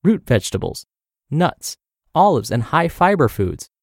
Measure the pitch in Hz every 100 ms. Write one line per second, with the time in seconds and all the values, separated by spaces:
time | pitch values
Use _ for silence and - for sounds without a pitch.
0 | 185 214 - 117 - - 85 - - _
1 | _ _ _ 147 180 - - - _ _
2 | _ 160 202 143 - 117 120 156 170 -
3 | 180 202 120 - 92 82 - _